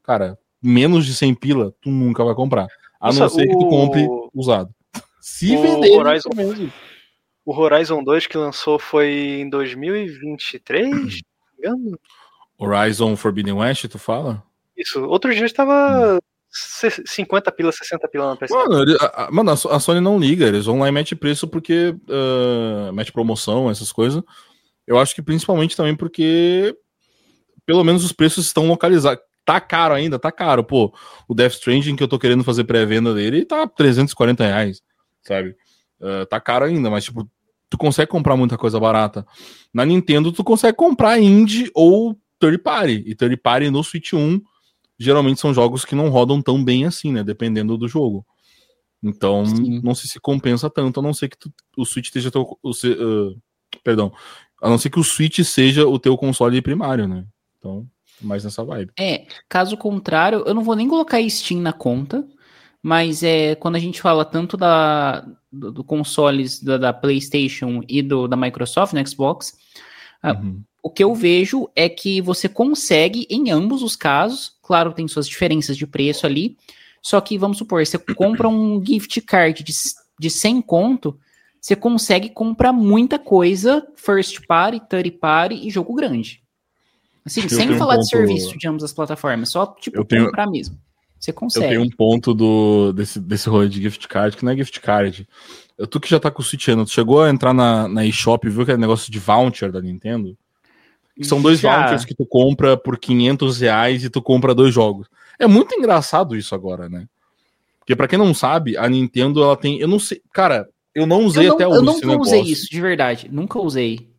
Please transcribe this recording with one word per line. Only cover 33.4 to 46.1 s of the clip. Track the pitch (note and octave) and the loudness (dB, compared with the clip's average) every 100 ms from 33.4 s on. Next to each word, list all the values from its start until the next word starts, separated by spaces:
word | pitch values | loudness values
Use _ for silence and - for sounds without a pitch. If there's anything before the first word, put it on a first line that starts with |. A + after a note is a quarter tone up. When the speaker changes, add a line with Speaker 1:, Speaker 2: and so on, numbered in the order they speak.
Speaker 1:
tá | - D#4 D#4 | -2 -2 -4
trezentos | - C#3+ B2 C#3+ | 2 2 4 0
e | - | 0
quarenta | A#2+ A#2+ G#2+ | 0 2 0
reais, | G2+ G#2+ F#2+ _ _ _ _ | 0 -4 -6 _ _ _ _
sabe? | - G2 F#2 F#2 _ _ _ - | -8 -6 -6 -14 _ _ _ -14
Ah, | F#2+ G2 F#2+ | -8 -8 -8
tá | A2 | -8
caro | - B2 C#3+ | -2 0 0
ainda, | E3+ A#2 | 0 -2
mas, | G#2 | -4
tipo, | - A#2 G#2 _ _ _ - | -6 -12 -14 _ _ _ -12
tu | - | -2
consegue | D3+ C3+ D3+ | 0 2 0
comprar | F3 C#3 C3 | 0 2 2
muita | B2 A#2 | 2 0
coisa | A#2 G#2+ | -2 0
barata. | A2+ A2 G#2+ G#2 G2 - - - _ | 2 2 0 -4 -14 -20 -20 -20 _
Na | A#2 | 0
Nintendo, | C#3 F3+ F3 D3 D#3+ | 2 2 2 2 2
tu | E3+ | -2
consegue | G3+ A3 A3+ A3+ | 0 4 4 4
comprar | E4+ C4 A3 A#3 | 2 4 4 6
indie | G3+ G3+ G#3+ A3 B3 | 6 6 4 0 -2
ou | D3+ E3 G3+ A3+ G#3+ _ - | 4 6 6 2 -4 _ 0
third | D#3+ E3+ | 2 2
party. | C#4 A#3+ E3+ A2 A2 | 0 0 0 -2 -4
E | |
third | A2 B2 B2+ | -2 -2 0
party | A#2+ B2+ D3 | 0 2 0
no | C#3 | -2
Switch | D#3 E3+ - | -4 -10 -4
um, | E3 D3+ F#3+ G#3 _ _ _ _ - | -2 0 -2 -4 _ _ _ _ -4
geralmente | B2 C#3+ C3+ C3+ | 2 4 4 0
são | D3+ | 0
jogos | B2+ A#2+ B2+ | 2 2 0
que | - | -4
não | C#3 D#3 | -2 2